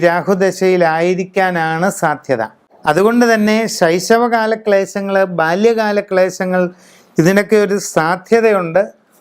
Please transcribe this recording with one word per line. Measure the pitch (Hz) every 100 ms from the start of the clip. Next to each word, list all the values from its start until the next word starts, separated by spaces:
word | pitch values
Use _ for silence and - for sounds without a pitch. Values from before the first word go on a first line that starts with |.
| 170
രാഹുദശയിലായിരിക്കാനാണ് | 170 160 196 190 180 190 185 165 160 175 185 185 190 185 175 160 160 185 190
സാധ്യത. | 165 147 - 123 110 - _ _
അതുകൊണ്ട് | - 151 202 240 240
തന്നെ | 226 214 214 226 -
ശൈശവകാല | 170 180 180 233 240 226 220 220 220
ക്ലേശങ്ങൾ, | 196 190 202 196 196 190 175
ബാല്യകാല | 160 180 220 226 214 208 202
ക്ലേശങ്ങൾ, | 185 185 185 185 185 180 180 _ _ _ -
ഇതിനൊക്കെ | 165 196 202 214 202
ഒരു | 202 -
സാധ്യതയുണ്ട്. | - 160 180 185 226 220 202 170 170 220 - _ _